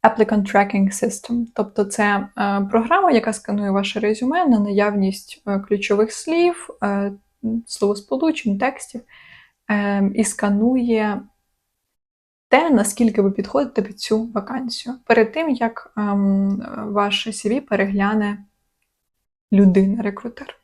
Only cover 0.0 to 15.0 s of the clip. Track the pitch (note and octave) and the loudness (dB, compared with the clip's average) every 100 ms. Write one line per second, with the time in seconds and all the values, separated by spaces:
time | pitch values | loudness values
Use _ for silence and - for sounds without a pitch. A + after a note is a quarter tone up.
0 | A3 A3+ G#3+ G#3+ G3 G#3 G3+ G3+ G3 - | 4 4 2 2 2 0 2 2 0 0
1 | A#3+ - - A#3+ A#3 - G#3 - G3+ G#3 | -4 -6 -6 -6 -4 -4 -6 -2 -4 0
2 | G#3 G3+ G3+ - G3+ G3+ G3 A3+ A3+ F4 | 0 0 -4 -6 -2 -2 0 -2 2 2
3 | F#4+ B3 A3 G#3+ - G3+ G3+ G3 G3 - | 4 2 0 -6 -4 -4 0 0 -2 -2
4 | G#3 G#3+ B3 D#4+ E4+ A3+ G#3 G3+ G#3 G#3 | -2 0 0 0 4 4 2 2 2 2
5 | F#3+ G3 - - - G3 G3 G3+ G3+ G3+ | 0 -2 -10 -14 -4 -4 -2 -4 0 0
6 | G#3+ - - E4 F4 F4 - - G#3 G3+ | 0 -2 -4 2 2 0 -12 -6 -2 -2
7 | G3+ G3+ _ _ A3+ A3+ A#3 - G3+ G3+ | -4 -6 _ _ -4 -4 -6 -2 -2 -2
8 | - C4 D#4+ D#4 A3+ G3 B3+ C4+ - A#3+ | -4 -2 0 0 -2 0 -2 -4 -14 -16
9 | - - - - _ _ _ G#3 G3+ G3+ | -16 -20 -20 -20 _ _ _ -2 0 0
10 | G3 G3 G#3 - G3+ G3+ A3+ B3+ A#3+ A3+ | 0 0 -2 0 0 2 2 2 2 0
11 | G#3+ G3+ - _ _ _ _ _ _ _ | 0 -4 -8 _ _ _ _ _ _ _
12 | _ _ _ _ _ C4 E4 B3+ G#3 - | _ _ _ _ _ 2 4 2 2 2
13 | A#3 G#3+ G3 G3 G#3 C#4 C4+ - G3+ - | 0 2 0 0 -4 -2 -2 -4 -6 -8
14 | - G#3+ A3+ A3 G3 B3+ C4 - - B3+ | -4 -2 -2 -8 -8 -8 -8 -10 -12 -14